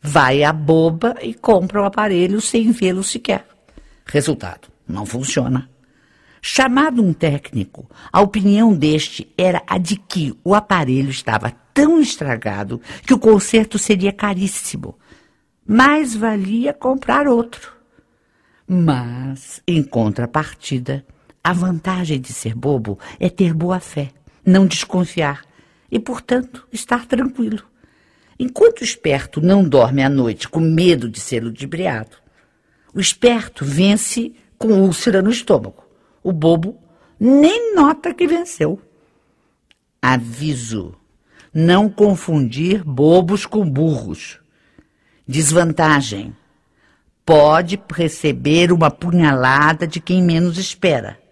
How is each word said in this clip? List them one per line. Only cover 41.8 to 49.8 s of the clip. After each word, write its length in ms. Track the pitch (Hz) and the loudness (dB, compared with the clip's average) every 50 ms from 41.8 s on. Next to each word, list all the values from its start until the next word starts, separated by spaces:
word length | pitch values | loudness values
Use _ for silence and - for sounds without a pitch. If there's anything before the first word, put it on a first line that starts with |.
| 214 214 | 4 2
confundir 960 | 208 - 208 208 196 165 - - 165 151 135 117 113 135 160 180 190 214 180 | 2 2 2 4 2 0 -2 -2 0 0 0 0 -2 -4 -2 0 0 -2 -2
bobos 640 | 151 135 123 143 156 165 180 180 165 196 202 - | -6 -2 2 4 6 6 6 4 2 -2 -4 -4
com 220 | - - 214 202 165 | -4 -2 -2 -2 0
burros. 720 | 135 135 156 160 151 120 - - 80 - - - - _ _ _ _ _ _ _ _ _ _ _ _ _ _ _ _ _ _ | 0 0 0 0 0 -2 -6 -10 -12 -12 -14 -20 -20 _ _ _ _ _ _ _ _ _ _ _ _ _ _ _ _ _ _
Desvantagem: 1120 | - 131 143 160 139 160 170 175 165 151 - 165 156 151 143 135 113 107 98 107 113 110 _ _ _ _ _ _ _ _ _ _ _ _ _ _ _ _ _ _ | -6 -4 -2 0 2 4 4 2 2 0 2 2 4 4 2 0 -2 -6 -10 -10 -12 -16 _ _ _ _ _ _ _ _ _ _ _ _ _ _ _ _ _ _
pode 560 | - 165 151 147 151 151 160 180 165 185 196 - _ | 4 6 6 8 8 6 4 2 0 -6 -8 -8 _
receber 800 | - - 170 156 156 - - 156 135 123 123 143 151 170 175 170 | -4 -2 -2 -2 -2 -2 -2 -2 -2 0 0 2 2 4 4 4
uma 200 | 180 170 160 151 | 4 4 4 2
punhalada 960 | - - - 175 170 175 165 151 139 131 127 127 131 139 147 151 160 156 | 0 -2 -6 0 2 4 4 4 4 4 2 2 4 4 4 2 2 0